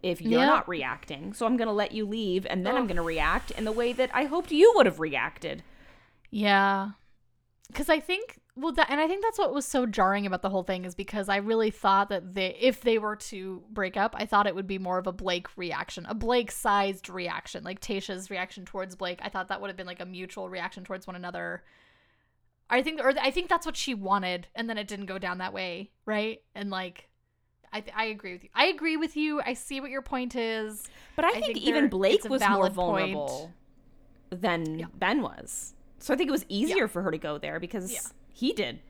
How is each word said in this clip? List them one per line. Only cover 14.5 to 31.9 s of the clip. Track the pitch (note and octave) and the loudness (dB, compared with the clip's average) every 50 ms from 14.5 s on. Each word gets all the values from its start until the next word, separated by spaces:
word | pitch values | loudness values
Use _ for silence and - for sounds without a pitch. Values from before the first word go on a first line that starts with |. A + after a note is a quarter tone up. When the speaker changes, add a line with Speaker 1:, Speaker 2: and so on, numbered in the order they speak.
| E3+ | 0
Speaker 2:
would | F#3+ G3 | -2 -4
be | F#3 G3 F#3+ | -4 -4 -4
more | F#3+ F3+ F3+ | -2 0 0
of | F#3 F#3 | 0 0
a | F#3+ | -2
Blake | F3+ F#3+ F#3 F#3+ F3+ F3 F3 - - - | -6 -2 -2 0 0 -2 -2 -8 -12 -8
reaction, | F3+ E3+ - D3 D#3+ - - F#3 E3 - | -6 -6 -4 -6 -6 -8 -10 -12 -8 -6
a | G#3+ | -6
Blake-sized | G#3+ A3+ A3+ B3 B3 A#3 - - - - G#3+ G3+ G3+ G3 G3 F#3+ F#3+ - - | -4 0 2 2 2 2 0 -8 -2 2 2 4 4 4 2 -2 -6 -10 -10
reaction, | F3+ F#3 F3 E3+ E3 - - - - F3+ - | -8 -6 -6 -4 -6 -6 -8 -10 -12 -10 -10
like | - F#3+ G3+ | -10 -10 -10
Tayshia's | - - G#3 F#3+ F#3+ - F#3+ F#3 F#3+ - | -6 -4 -4 -4 -4 -6 -8 -10 -8 -8
reaction | G3 F3+ F3+ F#3 - G3+ F3+ | -6 -6 -6 -6 -8 -16 -16
towards | - - G3 F#3+ F#3+ F#3 | -10 -8 -8 -8 -8 -8
Blake. | - F#3+ F3+ F3+ - | -6 -6 -6 -6 -6
I | - G3+ | -8 -6
thought | - F#3+ F3+ F#3 | -6 -6 -4 -4
that | F#3+ - | -6 -6
would | G3+ G3 | -6 -10
have | F3+ | -10
been, | F#3+ F#3 | -10 -12
like, | F3 F3+ F3+ | -12 -10 -12
a | F3+ | -12
mutual | F3+ F#3 F3+ F#3 F#3 - G#3 F#3+ F3+ | -12 -10 -12 -12 -10 -10 -12 -10 -8
reaction | F#3 F3+ E3+ F#3 - G3 F#3 | -8 -8 -8 -8 -8 -12 -10
towards | - F#3+ F#3+ - | -10 -10 -10 -10
one | - F3+ | -12 -12
another. | F3+ F3+ F3+ F3+ F3 F3 E3+ F3 F3+ - _ _ _ _ _ _ _ _ _ _ _ _ _ _ _ _ _ _ _ _ - | -10 -10 -10 -8 -8 -8 -8 -8 -10 -12 _ _ _ _ _ _ _ _ _ _ _ _ _ _ _ _ _ _ _ _ 0
I | A#3+ B3 | 0 2
think, | C4+ D#4+ D#4 D#4 | 2 0 -4 2
or | - C4 | 2 2
th-, | C4+ D4 - | 4 4 0
I | C4+ | 0
think | C4+ F4+ F4+ - | 0 -2 0 2
that's | F#4 E4 E4 | 0 0 0
what | D#4+ - | -4 -4
she | - - C#4 | -4 -4 -4
wanted, | B3 G3+ F#3+ F#3 G3 G3+ F#3 F3+ F3+ F3 F3 - _ | -4 -4 2 2 2 2 2 -2 -4 -4 -6 -10 _
and | A3+ A3+ A3+ | -6 -6 -4
then | A3+ G#3 | -4 -6
it | G#3 G3+ | -6 -8
didn't | G#3+ G3 G3+ | -8 -8 -8
go | F#3+ F#3+ F#3+ | -8 -8 -6
down | F#3+ F#3 F3+ F#3 | -4 -4 -4 -4
that | F#3 F#3+ | -6 -6
way, | G3 F#3+ F#3 F3+ E3+ F3+ G3+ - _ _ _ | -4 -4 -6 -6 -6 -8 -12 -14 _ _ _
right? | G#3+ G#3+ G#3 G#3+ A3 A3 G#3+ _ _ _ | -2 -2 0 0 -2 -6 -8 _ _ _
And, | G3 G3+ G3+ | -8 -6 -4
like, | G3 F#3 F#3 F3+ F3 - - _ _ _ _ _ _ _ _ _ _ _ _ - - | -4 -4 -6 -6 -10 -16 -20 _ _ _ _ _ _ _ _ _ _ _ _ -10 -8
I | G#3+ | -8
th-, | G#3 - - | -8 -6 -4
I | G#3+ A3+ | -2 -2
agree | A3 A3 G3+ - F#3+ | -2 -4 -8 -10 -12
with | F3+ F3 - | -14 -14 -16
you. | - - | -4 4
I | A#3 C#4 F4+ | 4 4 4
agree | F4+ C#4+ D#4 E4 D#4+ | 4 2 0 0 0
with | D4+ D#4+ D#4 - D4+ | 0 -2 -4 -2 -2
you. | D4+ D4+ D4+ D4 - | -2 0 0 -2 -2
I | - | -4
see | B3 - - - C#4 C4+ | -6 -6 -8 -8 -8 -8
what | C4+ C#4 | -8 -6
your | C4 C#4 | -6 -8
point | C4 - C#4 B3+ B3+ B3 - | -6 -4 -4 -4 -4 -4 -4
is. | B3 A3+ A3+ A3+ A3 G#3+ G#3+ G#3+ G#3+ - - - - - - - | -2 -2 -2 -2 -4 -4 -6 -8 -12 -14 -16 -18 -20 -20 -8 -2
Speaker 1:
But | - E4 | 2 2
I | F4+ | 2
Speaker 2:
I | |
Speaker 1:
think | A#4+ A4+ - | 2 2 -2
Speaker 2:
think | C#5 A4+ - | -2 -4 0
Speaker 1:
even | - D4 - D4+ | 0 2 4 4
Speaker 2:
there, | C#4 A#3 | 4 4